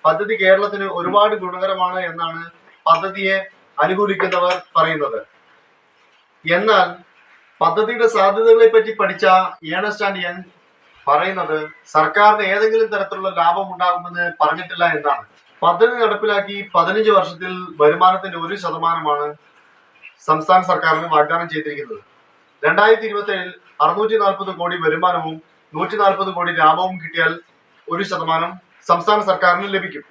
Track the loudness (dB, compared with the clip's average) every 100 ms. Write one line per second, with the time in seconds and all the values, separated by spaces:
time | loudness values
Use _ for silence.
0 | 2 0 -2 0 4 4 2 -4 -6 -6
1 | 0 2 2 0 -6 -4 -4 -2 -2 -2
2 | -8 -8 -8 -8 -16 _ _ _ 0 0
3 | 0 -4 -2 -2 -4 _ _ -2 0 0
4 | 0 0 -2 0 0 -2 -2 0 0 0
5 | -4 -6 -10 _ _ _ _ _ _ _
6 | _ _ _ _ -2 0 4 4 2 -4
7 | _ _ _ _ _ _ 0 0 -2 0
8 | 0 4 2 4 6 8 8 6 2 -2
9 | -4 0 4 4 2 -8 -8 -4 -4 -4
10 | -4 -4 -8 -10 -16 _ _ _ _ _
11 | 0 0 0 -4 -4 -4 -6 -14 -2 0
12 | 2 6 6 6 0 2 2 2 0 -2
13 | -6 -6 -6 0 0 0 -6 -2 -2 -2
14 | -6 -6 -6 0 -2 -2 -10 -2 -2 0
15 | -2 -4 -6 _ _ _ 0 4 2 2
16 | -2 0 -2 -2 -2 -10 -2 0 0 2
17 | 2 2 0 -8 -10 -10 -12 2 2 4
18 | 2 2 -6 -10 -8 -6 -6 -4 -4 -2
19 | -2 -2 -4 -10 _ _ _ _ _ _
20 | -20 _ -2 -2 4 2 4 0 0 0
21 | 0 0 2 -2 -4 -8 -8 -10 -12 -14
22 | _ _ _ _ _ _ 0 4 6 4
23 | 2 -6 -4 -6 -8 -14 _ 0 0 2
24 | 0 2 0 -2 -8 -6 -6 -2 -2 0
25 | 0 0 -6 -10 _ _ _ -8 -6 0
26 | 0 2 -4 -4 -4 2 2 2 -2 -6
27 | -10 -2 -2 -4 _ _ _ _ -8 -6
28 | -6 -6 -4 -4 -4 -10 _ _ -2 0
29 | 2 0 0 0 2 0 -2 -4 -6 -12
30 | -18